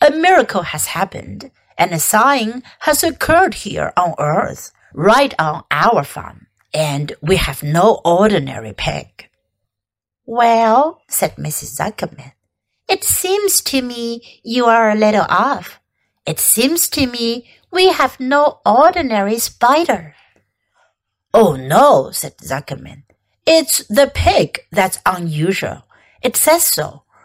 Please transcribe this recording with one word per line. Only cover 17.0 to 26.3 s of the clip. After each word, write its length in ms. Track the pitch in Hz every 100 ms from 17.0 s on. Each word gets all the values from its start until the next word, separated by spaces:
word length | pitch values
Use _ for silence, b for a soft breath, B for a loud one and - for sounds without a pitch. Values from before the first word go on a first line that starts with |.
| 254
me 400 | 240 233 240 - b b
we 180 | 349 370
have 300 | 330 262 -
no 400 | 254 285 294 - -
ordinary 720 | 226 320 359 269 214 196 226
spider." 800 | - - 240 294 330 202 160 - _ _ _ _ _ _ _ _ _ _ _
"Oh, 220 | - 202 131
no," 560 | 131 180 285 170 131
said 260 | - 135 -
Zuckerman. 640 | - 135 - 139 - - _ _ _ _ -
"It's 400 | 320 302 - -
the 240 | 208 277
pig 560 | - 339 403 - - -
that's 260 | - 190 - -
unusual. 800 | 185 170 151 170 190 113 - _ b b b
It 120 | 254